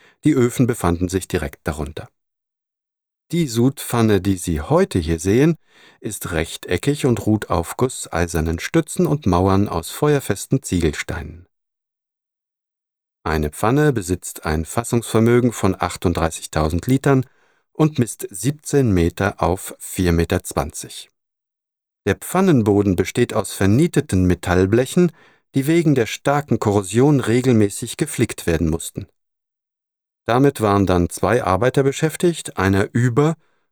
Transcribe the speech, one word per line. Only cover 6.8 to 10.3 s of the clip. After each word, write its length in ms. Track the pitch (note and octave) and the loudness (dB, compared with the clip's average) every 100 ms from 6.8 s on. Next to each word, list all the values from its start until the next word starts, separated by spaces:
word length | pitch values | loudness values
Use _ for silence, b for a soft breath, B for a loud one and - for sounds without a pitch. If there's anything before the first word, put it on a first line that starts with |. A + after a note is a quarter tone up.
| C#3+ D3 C3+ | -2 0 0
und 200 | A2+ G#2+ | 0 0
ruht 240 | G#2+ - | 0 0
auf 280 | E2+ E2 - | -2 -2 -4
gusseisernen 840 | B2+ - - E2+ F2 E2 D#2+ E2 | -4 -4 -6 -4 -2 -2 -2 -4
Stützen 460 | - E3 - - E3 | -2 -2 -2 -2 -2
und 200 | D3 - | 0 0
Mauern 440 | F2 F#2+ G2 G2+ | 2 4 2 0
aus 220 | E2 - | -4 -8
feuerfesten 720 | - D3 C#3+ - | -2 0 0 -2